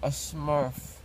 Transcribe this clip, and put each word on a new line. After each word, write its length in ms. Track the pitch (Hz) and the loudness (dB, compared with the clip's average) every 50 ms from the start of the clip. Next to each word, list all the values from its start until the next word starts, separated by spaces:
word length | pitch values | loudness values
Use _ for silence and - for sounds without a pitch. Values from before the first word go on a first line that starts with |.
A 100 | - 143 | 0 0
Smurf. 880 | 143 - - - - 156 147 151 147 147 139 127 127 - - - - - | 0 0 -4 -6 -6 -4 0 4 4 4 4 2 0 -6 -10 -12 -14 -16